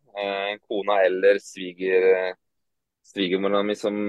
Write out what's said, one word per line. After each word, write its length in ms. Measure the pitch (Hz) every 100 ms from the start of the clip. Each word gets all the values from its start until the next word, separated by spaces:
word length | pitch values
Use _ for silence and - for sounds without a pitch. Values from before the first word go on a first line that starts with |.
| _ 101
Eh, 400 | 101 98 101 104
kona 380 | _ 107 98 101
eller 380 | 92 92 98 101
sviger-, 960 | - 95 92 87 92 92 92 92 92 90 _ _ _ _ _ _
svigermora 580 | _ 101 92 95 98 101 104
mi 80 | 104
som, 220 | 107 104